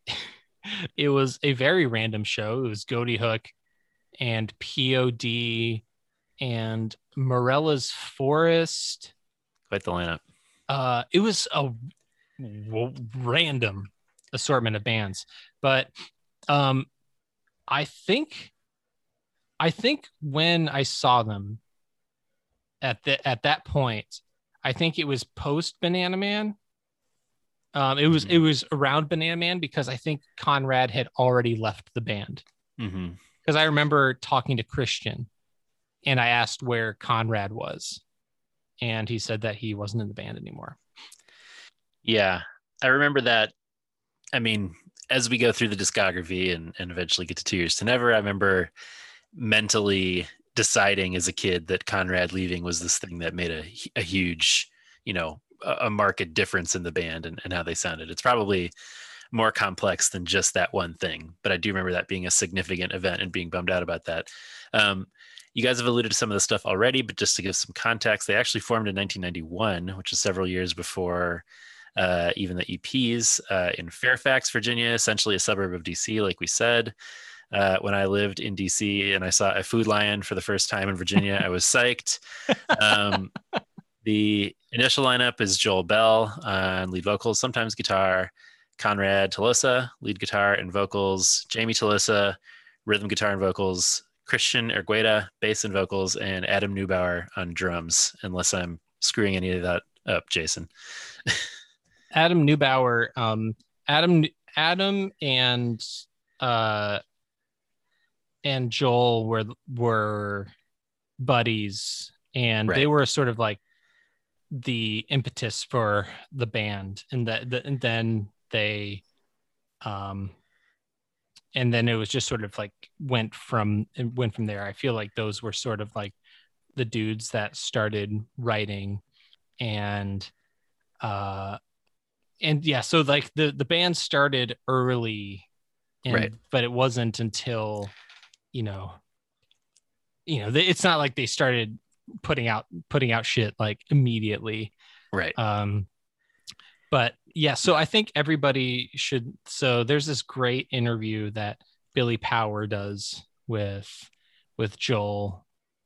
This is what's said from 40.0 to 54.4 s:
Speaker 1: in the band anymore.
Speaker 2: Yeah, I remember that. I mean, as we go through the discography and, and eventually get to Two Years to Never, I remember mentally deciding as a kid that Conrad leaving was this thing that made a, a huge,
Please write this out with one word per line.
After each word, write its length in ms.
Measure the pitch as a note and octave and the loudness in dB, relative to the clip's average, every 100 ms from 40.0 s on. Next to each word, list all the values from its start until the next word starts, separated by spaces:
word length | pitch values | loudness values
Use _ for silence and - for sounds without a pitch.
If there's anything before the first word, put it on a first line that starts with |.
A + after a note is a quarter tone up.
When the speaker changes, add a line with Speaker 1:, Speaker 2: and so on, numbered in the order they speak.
Speaker 1:
in 40 | G#2 | -6
the 60 | |
band 240 | G#2 - A1 | -8 -12 -12
anymore. 400 | G#1 - - - _ - - - _ - - - - _ _ _ | -14 -14 -16 -18 _ -20 -20 -20 _ -20 -20 -20 -20 _ _ _
Speaker 2:
Yeah, 420 | A2 A2 F#2+ F2+ - - _ _ | 2 4 4 2 -4 -16 _ _
I 60 | C3 | 4
remember 320 | C3+ D3 C#3 | 4 4 4
that. 300 | A#2+ A2+ G#2+ - _ _ _ _ _ _ - | 4 4 2 -4 _ _ _ _ _ _ -6
I 80 | C3 | -2
mean, 340 | A2+ G#2+ F#2 E2 - - - | 0 0 -4 -10 -20 -14 -2
as 200 | C3 A#2 | 0 2
we 80 | A#2+ | 2
go 140 | A#2 | 2
through 160 | - A2+ | 4 0
the 80 | G2+ | 0
discography 800 | F#2+ A2 F#2+ F2+ E2 F#2 F#2 E2+ | 0 2 0 0 -4 -2 0 -2
and, 180 | E2 - | -6 -10
and 120 | F2 | -8
eventually 360 | F2 - - E2 | -6 -2 -4 -4
get 80 | - | -8
to 60 | |
Two 140 | - F#2+ | -2 0
Years 180 | E2 - | 0 0
to 100 | G#2+ | 2
Never, 280 | B2 A#2+ | 2 4
I 40 | A2 | 4
remember 540 | G2+ G2 G2 F#2 E2+ - - - - - _ - | 2 0 2 2 0 -8 -20 -20 -20 -20 _ -6
mentally 920 | A2 G#2+ G#2 A2 G2+ F#2+ F#2 F2+ E2+ - _ - | 0 2 2 2 2 2 2 -2 -4 -12 _ -2
deciding 600 | G#2+ A2+ G2 G2 F#2 F2+ | 2 4 4 2 0 -2
as 120 | F#2 | -2
a 60 | |
kid 340 | - G2 F2 D#2+ | -2 0 0 -2
that 180 | F#2 - | -4 -2
Conrad 460 | G2 F2+ F2+ F2 | -2 0 0 0
leaving 320 | F#2+ F2+ F2+ | -2 -2 -4
was 160 | F2 E2+ | -4 -4
this 180 | F2 - | -2 -2
thing 220 | F2+ E2+ | -4 -8
that 140 | E2 | -6
made 180 | F2 F2 | -4 -4
a, 120 | D#2+ D#2+ - - - | -6 -10 -14 -8 -6
a 60 | |
huge, 680 | E2+ F#2+ F2 D#2+ | -2 0 -2 0